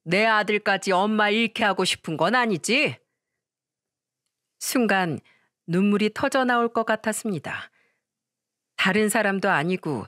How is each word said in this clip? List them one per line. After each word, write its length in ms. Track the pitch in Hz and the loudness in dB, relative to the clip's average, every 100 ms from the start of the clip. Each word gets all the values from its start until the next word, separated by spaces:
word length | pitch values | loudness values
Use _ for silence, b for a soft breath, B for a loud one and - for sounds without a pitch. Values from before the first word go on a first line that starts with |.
내 220 | 160 185 226 | -2 2 2
아들까지 680 | 214 208 208 208 196 196 | 2 2 0 0 -2 0
엄마 380 | 185 202 214 208 | 2 2 2 2
잃게 340 | 208 233 - | 2 0 0
하고 220 | 220 185 185 | 0 0 -2
싶은 320 | - - 156 | -2 -6 -2
건 180 | 165 247 | 0 2
아니지? 600 | 240 180 - 247 269 120 _ _ _ _ _ _ _ _ _ _ _ _ _ _ _ _ | 0 -2 0 0 0 -4 _ _ _ _ _ _ _ _ _ _ _ _ _ _ _ _
순간 600 | - 269 226 196 180 139 b b b _ - | -4 0 2 2 0 -4 b b b _ -4
눈물이 440 | 170 202 202 214 | 0 2 2 0
터져 300 | 214 277 269 | 0 0 2
나올 280 | 254 240 233 | 2 2 0
것 120 | 233 220 | 0 -2
같았습니다. 840 | 220 220 214 226 180 - - - _ _ _ _ _ _ _ _ _ _ - | -2 -4 -6 -4 -6 -8 -10 -12 _ _ _ _ _ _ _ _ _ _ -4
다른 320 | - 196 214 | 0 2 2
사람도 400 | 226 208 196 196 | 0 0 0 0
아니고 560 | 170 156 185 - 131 | 0 0 -2 -4 -6